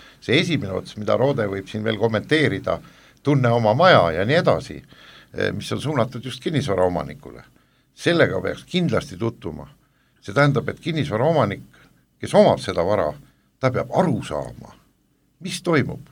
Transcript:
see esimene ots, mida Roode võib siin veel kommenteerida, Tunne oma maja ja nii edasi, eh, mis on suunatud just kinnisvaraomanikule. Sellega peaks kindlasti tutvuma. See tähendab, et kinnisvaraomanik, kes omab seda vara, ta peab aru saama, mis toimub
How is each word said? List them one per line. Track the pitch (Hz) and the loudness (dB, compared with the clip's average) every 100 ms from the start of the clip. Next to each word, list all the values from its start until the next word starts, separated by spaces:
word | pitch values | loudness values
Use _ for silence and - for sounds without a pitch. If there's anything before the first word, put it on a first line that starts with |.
| - - | -20 -12
see | - 131 | 0 0
esimene | 175 156 98 92 | 2 -2 -2 -6
ots, | - - | -8 -8
mida | 104 104 | 0 2
Roode | 135 139 104 | 2 0 -2
võib | 98 95 | -6 -6
siin | 110 107 | -4 -4
veel | 107 | 0
kommenteerida, | 113 107 - 156 131 95 - 85 - - - _ | 0 0 0 2 2 0 -4 -6 -8 -20 -20 _
Tunne | 139 143 120 | 0 2 4
oma | 117 110 | 4 2
maja | 123 185 135 85 | 4 6 6 4
ja | 80 | 0
nii | 104 165 | 0 2
edasi, | 175 87 - 71 - - - - - | 2 0 -2 -14 -16 -20 -20 -20 -16
eh, | 95 98 | -4 -2
mis | 101 - | -2 -6
on | 107 | -6
suunatud | 127 147 110 120 | -2 -2 -2 -4
just | 127 - | -12 -8
kinnisvaraomanikule. | 185 151 - 92 90 87 71 73 64 60 - _ _ _ _ | -4 -2 0 0 2 0 -6 -12 -18 -20 -20 _ _ _ _
Sellega | - 160 170 110 92 | -4 0 2 2 2
peaks | 90 - | -4 -8
kindlasti | - 180 165 107 - 90 | -4 -2 0 0 -4 -6
tutvuma. | 113 - 85 76 71 _ _ _ _ _ | -6 -4 -10 -10 -16 _ _ _ _ _
See | - | -4
tähendab, | 104 143 143 - | 2 4 2 -2
et | - | -6
kinnisvaraomanik, | 156 160 147 107 147 160 104 95 - - - _ _ _ | -4 -4 -2 0 2 2 0 -2 -12 -20 -20 _ _ _
kes | - | 2
omab | 190 190 95 | 6 6 4
seda | - 87 | 0 -2
vara, | 85 104 78 - - _ _ _ | 0 0 0 -4 -18 _ _ _
ta | 131 | 0
peab | 107 - 160 | 0 -2 0
aru | 180 117 | 0 0
saama, | - 73 64 60 - - _ _ _ _ _ _ | -4 -6 -8 -12 -20 -20 _ _ _ _ _ _
mis | 180 - | -10 -6
toimub | 175 156 - - - | 0 0 0 -6 -14